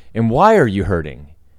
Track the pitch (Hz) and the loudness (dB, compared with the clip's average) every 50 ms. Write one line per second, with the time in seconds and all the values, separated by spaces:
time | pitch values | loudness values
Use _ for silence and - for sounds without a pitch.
0 | - - - 113 113 113 113 139 180 214 226 208 147 117 95 98 92 85 101 85 | -20 -12 -6 -4 -2 -2 0 2 4 4 4 4 2 2 0 -2 -2 -2 -2 -4
1 | 78 73 67 62 73 71 - _ _ - _ | -4 -6 -12 -16 -20 -20 -20 _ _ -20 _